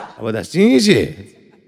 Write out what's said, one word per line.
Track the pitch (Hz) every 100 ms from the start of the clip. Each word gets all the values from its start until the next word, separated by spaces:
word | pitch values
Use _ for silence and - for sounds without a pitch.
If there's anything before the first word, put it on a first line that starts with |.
| - -
"આ |
બધા | 113 110
સિંહ | 87 165 220 262
છે." | 208 135 78 - 101 _ _ _